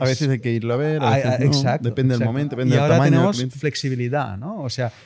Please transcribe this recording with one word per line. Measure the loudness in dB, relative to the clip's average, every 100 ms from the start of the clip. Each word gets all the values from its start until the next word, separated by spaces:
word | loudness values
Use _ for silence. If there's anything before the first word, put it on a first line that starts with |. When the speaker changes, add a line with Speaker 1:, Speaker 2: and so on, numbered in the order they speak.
Speaker 1:
A |
veces | -2 0
Speaker 2:
es | 0
Speaker 1:
hay | 0
que | 0
irlo | -2 -2
a | -2
ver, | -2 0
a | 0
Speaker 2:
Ay, | 2
Speaker 1:
veces | 0
Speaker 2:
ah, | 0
Speaker 1:
no. | 2
Speaker 2:
exacto, | 2 0 0 -2
Speaker 1:
Depende | 0 0
del | 2
Speaker 2:
exacto. | 0
Speaker 1:
momento, | -2 -4 -2
depende | 0
Speaker 2:
Y |
Speaker 1:
del | 2
Speaker 2:
ahora | 4 4
Speaker 1:
tamaño | 6
del | 4
Speaker 2:
tenemos | 4 0
Speaker 1:
cliente. | -4 -6
Speaker 2:
flexibilidad, | -6 -4 -4 -4 -2 -4 -4 -8
¿no? | -10 -10
O | -8
sea, | -4 -6 -8